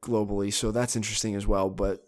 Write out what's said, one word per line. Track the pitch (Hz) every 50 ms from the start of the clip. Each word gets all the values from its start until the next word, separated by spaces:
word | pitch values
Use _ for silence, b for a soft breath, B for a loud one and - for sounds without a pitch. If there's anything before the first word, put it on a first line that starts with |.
| -
globally, | 123 117 107 104 101 101 101 101 101 101
so | - 123 110
that's | 107 120 123 120 -
interesting | 117 107 110 107 - - 110 101
as | 101 101
well. | 107 101 98 95 95
But, | 101 - 98 98 95 - -